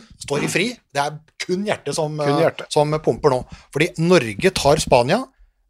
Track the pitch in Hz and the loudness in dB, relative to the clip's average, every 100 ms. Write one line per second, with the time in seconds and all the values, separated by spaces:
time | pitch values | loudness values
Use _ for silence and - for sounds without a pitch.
0 | - - - 143 156 160 233 240 _ 139 | -12 -18 -6 -4 -2 -2 -4 -6 _ -4
1 | 147 151 - - - 185 208 151 143 165 | -4 -8 -16 -12 -6 -4 -4 -6 -6 -4
2 | 151 151 143 147 160 - - 156 151 151 | -4 -2 0 2 0 -2 -2 0 0 0
3 | - 117 147 127 - - _ 139 175 - | -2 0 2 0 -2 -16 _ -4 -2 0
4 | 165 180 113 101 185 - 139 160 - 131 | 4 4 2 0 -2 2 2 2 4 4
5 | 123 214 262 _ _ _ | 4 0 -2 _ _ _